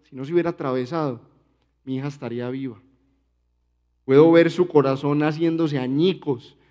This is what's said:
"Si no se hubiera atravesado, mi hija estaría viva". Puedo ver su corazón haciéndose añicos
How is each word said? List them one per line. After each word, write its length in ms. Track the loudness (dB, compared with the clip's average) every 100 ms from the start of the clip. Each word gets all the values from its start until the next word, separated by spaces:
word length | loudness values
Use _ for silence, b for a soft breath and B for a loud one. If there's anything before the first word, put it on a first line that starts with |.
"Si 120 | _ -14
no 80 |
se 80 | -2
hubiera 160 | -2 -2
atravesado, 720 | -4 -4 -4 -4 -4 -4 -6 _ _ _ _ _ _
mi 120 | -10 -8
hija 120 | -8
estaría 400 | -10 -10 -8 -8
viva". 320 | -8 -10 -14 _ _ _ _ _ _ _ _ _ _ _ _ 2
Puedo 260 | 6 8
ver 180 | 6 4
su 160 | 2 2
corazón 560 | 4 2 0 -2 0
haciéndose 560 | -2 0 -2 0 -2 -2
añicos 760 | -4 0 0 -2 -6 -8 -8 _ _